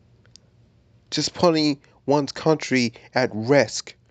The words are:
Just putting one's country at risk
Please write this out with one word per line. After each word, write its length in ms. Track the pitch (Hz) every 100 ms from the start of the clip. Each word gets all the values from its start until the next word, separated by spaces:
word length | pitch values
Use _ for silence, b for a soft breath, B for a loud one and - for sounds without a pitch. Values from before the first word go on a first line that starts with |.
| _ _ _ - _ _ _ _ _ _ -
Just 240 | 151 -
putting 460 | - 175 160 151 139 b b -
one's 260 | 147 139
country 600 | - 160 151 - 127 117 B B
at 160 | 127 120
risk 600 | 104 113 143 110 - - - _